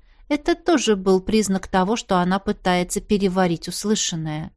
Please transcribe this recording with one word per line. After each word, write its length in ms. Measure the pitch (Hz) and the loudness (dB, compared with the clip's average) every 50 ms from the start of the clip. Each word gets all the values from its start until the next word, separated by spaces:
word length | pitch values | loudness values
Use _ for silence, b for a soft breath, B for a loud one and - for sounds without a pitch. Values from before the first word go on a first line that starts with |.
| _ _ - _ - - | _ _ -20 _ -6 -4
Это 240 | 294 294 - - 339 | -4 -2 0 -2 -2
тоже 420 | 339 - - 339 254 208 220 214 | -2 2 2 2 2 4 2 0
был 260 | 196 185 196 190 190 | 2 2 2 2 2
признак 460 | 185 - 202 220 208 - 190 185 - - | 2 2 0 2 2 2 0 -2 -2 -2
того, 280 | - 190 185 196 233 | 0 0 2 2 0
что 220 | 226 - - 196 180 | -4 -2 0 0 2
она 200 | 180 180 185 196 | 2 2 0 -2
пытается 640 | - 214 208 - - 185 180 180 180 180 - 202 | -2 -4 -6 -4 -2 0 0 0 0 -2 -4 -8
переварить 680 | - - 214 196 196 190 185 190 185 175 170 160 - 170 | -2 0 0 2 2 0 2 2 2 2 0 -2 -6 -10
услышанное. 840 | 170 - - 208 220 208 - - 180 160 160 160 151 151 160 - _ | -10 -6 -2 -2 -2 -2 -2 -4 -4 -6 -6 -6 -8 -8 -10 -12 _